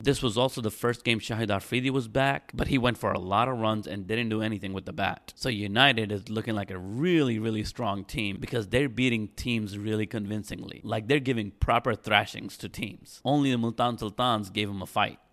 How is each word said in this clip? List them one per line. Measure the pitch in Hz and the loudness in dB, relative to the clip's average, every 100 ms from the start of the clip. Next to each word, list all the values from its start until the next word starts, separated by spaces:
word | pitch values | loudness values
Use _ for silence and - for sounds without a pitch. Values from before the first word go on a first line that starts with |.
This | 135 131 | 0 2
was | 123 104 | 2 2
also | 127 - | 2 2
the | 107 | -4
first | - 120 117 | 0 0 0
game | 123 113 | 0 0
Shahid | - 113 110 | 0 -2 0
Afridi | 98 - 120 131 | 0 0 0 0
was | 135 113 | 0 0
back, | 135 135 139 - | 0 2 0 -4
but | 101 - | -4 0
he | 135 | 2
went | 120 113 | 2 2
for | 104 | 0
a | 98 | 0
lot | 90 101 123 | 2 2 2
of | 123 | 2
runs | 110 107 98 | 0 0 -4
and | 101 92 | -8 -2
didn't | 113 117 | -2 0
do | 110 | 0
anything | 110 104 98 | 0 -2 -4
with | 95 | -6
the | 95 | -6
bat. | 87 95 - - | -2 -2 -2 -10
So | - 131 | -6 -2
United | 107 101 107 139 113 104 | -2 0 4 4 4 0
is | 101 95 | -2 -2
looking | 110 117 | -4 -2
like | 107 95 | -2 -4
a | 95 | -8
really, | 92 117 180 165 135 110 | -6 -2 4 4 4 2
really | 113 107 | 0 -2
strong | 104 - 113 98 | -2 -4 -2 -4
team | 92 123 104 95 | -4 -4 -2 -4
because | - 123 98 | -4 -4 0
they're | 120 143 | 2 2
beating | 110 131 117 104 | 2 2 2 -2
teams | - 123 113 104 101 | -6 -2 -2 -2 -4
really | 107 107 107 | -2 0 0
convincingly. | 113 101 107 98 - - - | -4 -4 -4 -6 -10 -10 -12
Like, | - 113 110 | -4 -2 2
they're | 147 | 2
giving | 131 117 101 | 2 0 -2
proper | - - 117 123 | -4 0 2 2
thrashings | 107 - 104 110 107 107 - | -2 4 4 4 -4 -10 -10
to | 98 | -12
teams. | - 104 92 - - | -8 -8 -10 -18 -4
Only | 120 147 139 | 2 4 4
the | 123 | 2
Multan | 117 113 120 113 | 0 0 0 0
Sultans | 107 101 123 110 95 | -4 0 2 2 0
gave | 104 101 | -2 -2
them | 98 | -4
a | 90 | -4
fight. | 110 95 - _ | 0 0 -2 _